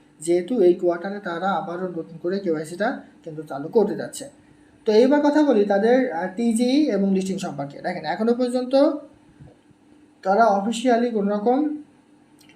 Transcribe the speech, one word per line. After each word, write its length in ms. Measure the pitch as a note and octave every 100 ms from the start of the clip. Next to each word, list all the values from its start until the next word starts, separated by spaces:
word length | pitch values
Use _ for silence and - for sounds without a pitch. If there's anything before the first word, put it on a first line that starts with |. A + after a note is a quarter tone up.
| _ _
যেহেতু 400 | E3+ F3 F3 B3
এই 140 | F3+
কোয়ার্টারে 460 | F3 F3 E3+ G3 G3+
তারা 260 | F#3 E3+ F#3+
আবারও 380 | F3 D#3+ F3 F#3
নতুন 300 | E3 - E3
করে 160 | F3 G3
কেওয়াইসিটা 640 | G3 D#3 D#3 E3+ A3 D4 - _
কিন্তু 180 | - D#3
চালু 260 | D#3 C#3 D#3
করতে 280 | A3 G3 D3+
যাচ্ছে। 320 | B2 - - - _ _ _ _
তো 80 | -
এইবার 280 | G#3+ C4 D4
কথা 220 | D4 D4+
বলি 220 | C#4+ A3+
তাদের, 480 | G3+ G3+ A3 B3+ B3+
আহ, 160 | E3 F#3 F#3+
টিজি 540 | A#3 A3 B3 C#4 D4+
এবং 240 | G3 G3
লিস্টিং 240 | F#3+ F#3+ F3
সম্পর্কে। 420 | E3+ C#3+ C#3+ -
দেখেন, 220 | E3 E3
এখনো 300 | D#3 F3 A3+
পর্যন্ত 560 | A#3+ B3 B3+ B3 C4+ D4+ D4+ - _ _ _ - _ _ _ _ _ _ _
তারা 220 | F#3+ G3+
অফিসিয়ালি 640 | A3+ G3 G3 - B3+ A#3 A#3+
কোনো 200 | A3 G3
রকম 460 | G#3 G#3+ C4 D4+ - - _ _ _ _ _ _